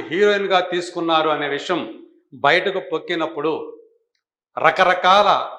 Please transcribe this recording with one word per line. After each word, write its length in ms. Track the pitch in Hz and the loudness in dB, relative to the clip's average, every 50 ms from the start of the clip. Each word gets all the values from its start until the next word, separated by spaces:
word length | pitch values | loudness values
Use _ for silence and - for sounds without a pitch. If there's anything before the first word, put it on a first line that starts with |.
| 131 - | -6 -4
హీరోయిన్గా 500 | 151 185 208 208 202 202 196 185 190 180 180 180 | 0 2 2 2 2 2 0 2 2 0 0 0
తీసుకున్నారు 580 | 175 175 170 - - 175 170 165 165 156 156 156 151 | -4 -6 -6 -6 -6 -6 -2 0 2 2 2 2 0
అనే 120 | 143 147 143 139 | -2 -2 -4 -4
విషయం 280 | 139 - - 180 160 - - - - - - _ _ _ _ - 127 - | -6 -4 -4 -4 -4 -4 -6 -12 -18 -20 -20 _ _ _ _ -14 0 2
బయటకు 340 | 143 160 180 185 202 175 185 160 - | 2 4 4 2 0 -4 -4 -8 -6
పొక్కినప్పుడు 600 | 160 156 151 165 175 165 160 165 - 147 143 160 151 - - - - - - _ _ _ _ _ _ _ _ _ _ _ _ _ - 123 127 | -8 -8 -6 -6 -4 -4 -4 -4 -6 -4 -2 -2 -2 -4 -6 -12 -16 -20 -20 _ _ _ _ _ _ _ _ _ _ _ _ _ -8 -2 0
రకరకాల 640 | 160 160 175 185 175 180 180 185 180 190 208 202 196 160 127 131 - - | 0 2 2 2 2 2 2 4 4 6 6 6 4 4 2 0 -6 -10